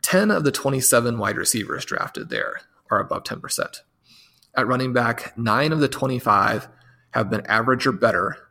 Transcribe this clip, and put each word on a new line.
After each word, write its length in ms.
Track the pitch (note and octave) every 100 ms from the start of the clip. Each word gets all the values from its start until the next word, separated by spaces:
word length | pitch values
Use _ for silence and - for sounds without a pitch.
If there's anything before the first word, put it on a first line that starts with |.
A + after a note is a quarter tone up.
Ten 300 | - F#3 G#3+
of 120 | G3
the 80 | D3+
twenty-seven 680 | - C#3 C3+ C3 B2 A#2+ A#2
wide 180 | G2+ G#2+
receivers 480 | - A#2 - - -
drafted 440 | - - - -
there 320 | A#1 - - - _ _
are 100 | G2+
above 240 | - -
ten 160 | - -
percent. 440 | - - - - _ _ _ - _ _ _ -
At 100 | A#2
running 280 | B2+ C3
back, 440 | B2 A#2 A#2 - -
nine 340 | A#2 A2 D3+
of 80 | D#3
the 80 | C3+
twenty-five 800 | - C3+ B2 A2+ G2+ G2+ G#2 - _ _ _ _
have 180 | A#2 G2+
been 160 | G#2+ -
average 400 | A2 A#2 B2+ C3+
or 60 |
better. 460 | G2+ G2+ F2+ F#2+ - -